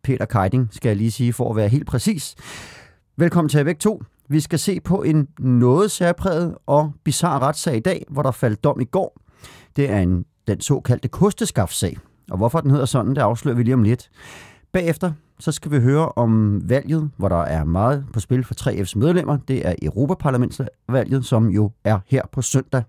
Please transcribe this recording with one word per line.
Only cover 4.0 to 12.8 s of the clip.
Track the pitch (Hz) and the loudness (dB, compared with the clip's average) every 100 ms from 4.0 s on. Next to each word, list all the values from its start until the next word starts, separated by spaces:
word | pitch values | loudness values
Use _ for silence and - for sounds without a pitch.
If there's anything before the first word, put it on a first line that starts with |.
| - _ - | -12 _ -2
Vi | 151 | -2
skal | 156 156 | 0 -2
se | - 180 | -2 -4
på | - 196 | -2 0
en | - 156 139 - | 2 0 0 -2
noget | 127 123 123 143 208 | 2 4 4 4 2
særpræget | - 175 175 190 165 175 - - | 2 0 0 -2 -2 -2 -6 0
og | 143 156 - | 0 0 -4
bizarre | - 135 180 139 | -4 0 0 2
retssag | 135 143 175 113 | -2 -2 -2 0
i | |
dag, | 180 170 - | -2 -4 -6
hvor | 143 | -2
der | 131 | -2
faldt | - 127 107 | 0 -2 0
dom | 143 - | 0 0
i | |
går. | 123 185 - _ _ _ - - - - | -2 -2 -4 _ _ _ -20 -20 -8 -2
Det | 139 | 0
er | 101 | 2
en, | 90 90 - _ - | 2 0 -4 _ -6
den | 95 | -6
såkaldte | - 139 - 123 120 | 0 -2 0 -2 -2
kosteskafsag. | - 202 - 214 - 92 - 90 - _ _ - | 0 0 2 -4 -2 -2 -2 -4 -6 _ _ -10
Og | 95 | -2
hvorfor | 117 165 | 0 0
den | 147 | 2
hedder | 143 | 2